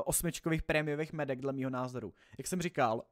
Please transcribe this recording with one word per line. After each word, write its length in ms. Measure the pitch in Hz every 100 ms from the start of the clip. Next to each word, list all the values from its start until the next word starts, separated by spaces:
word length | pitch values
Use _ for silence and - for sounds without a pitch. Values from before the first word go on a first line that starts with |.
| -
osmičkových 580 | 156 170 - 170 160
prémiových 500 | - 156 151 147 156
medek 280 | 156 139 127
dle 120 | 135
mýho 160 | 135 131
názoru. 440 | 127 127 123 101 - - -
Jak 100 | -
jsem 140 | 185
říkal, 420 | 170 - 120 113 -